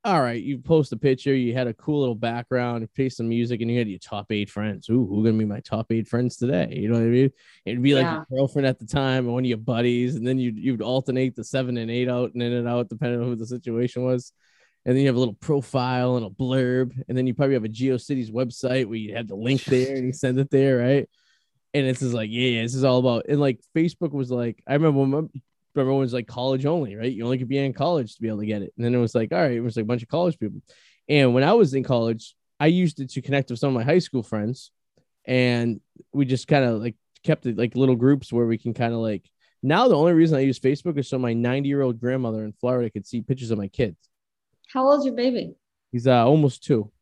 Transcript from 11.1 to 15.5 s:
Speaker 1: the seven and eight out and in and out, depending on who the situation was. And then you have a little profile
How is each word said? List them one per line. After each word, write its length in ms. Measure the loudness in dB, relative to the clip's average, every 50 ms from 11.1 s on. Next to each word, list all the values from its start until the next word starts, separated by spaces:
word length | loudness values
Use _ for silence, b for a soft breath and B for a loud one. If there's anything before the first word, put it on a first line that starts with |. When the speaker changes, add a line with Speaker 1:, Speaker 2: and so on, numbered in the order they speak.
| -2 0 -2 -2 -4
Speaker 1:
the 80 | -8 -12
seven 340 | -4 -4 -4 -2 -2 -4
and 120 | -4 -4 -4
eight 200 | -2 -2 -2 -2
out 240 | -2 -2 -4 -4 -4
and 100 | -4 -4
in 100 | -2 -2
and 140 | -2 -2
out, 220 | -2 -2 -2 -2 -4
depending 320 | -6 -6 -4 -4 -2 -2
on 60 | -2
who 80 | -4 -4
the 120 | -6 -6
situation 560 | -10 -10 -10 _ -6 -2 -2 -2 -2 -2 -4 -2
was. 300 | -2 -2 -2 -4 -10 _ _ _ _ _ _ _ _ _ _ _
And 100 | 0 2
then 60 | 2
you 60 | 2
have 100 | 2 2
a 20 | 2
little 140 | 0 0 -2
profile 800 | _ -4 -2